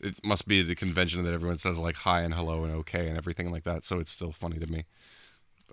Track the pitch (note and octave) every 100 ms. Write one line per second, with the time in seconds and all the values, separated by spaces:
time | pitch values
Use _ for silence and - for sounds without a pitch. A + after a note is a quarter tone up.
0 | G2+ F#2 G#2 G2 - G2+ E2+ F2 F#2+ F2
1 | F2 F2 F2 E2+ E2+ E2+ F#2 E2+ E2 E2
2 | F#2+ F2 E2+ E2 E2 D#2+ D#2+ D#2+ D#2 F2
3 | E2+ D#2+ F2 E2+ F2 E2+ F2 E2 - F2+
4 | E2 - E2+ D#2 F2 E2 D#2+ D#2+ D#2 _
5 | - - - - _ _ _